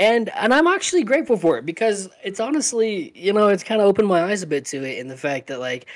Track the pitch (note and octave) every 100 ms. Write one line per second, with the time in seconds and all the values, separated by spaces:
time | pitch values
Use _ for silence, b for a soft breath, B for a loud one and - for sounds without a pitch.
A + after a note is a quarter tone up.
0 | G#3 A#3 A3 - A3 C4+ E4 F#4+ - F4+
1 | A3 C#4 D#4+ G#3+ E3 B2 C#3+ E3 A3+ G3+
2 | F#3+ _ G3+ G3 A3+ D4+ - A#3+ A3 G3+
3 | D3+ - F3+ G#3 G#3 G3 - A3 G3+ G3
4 | G#3 F3 F3 G3+ E3+ C#3+ C#3 C#3 C3+ C3+
5 | B2+ B2+ D3 C3+ A#2 B2+ B2+ B2 -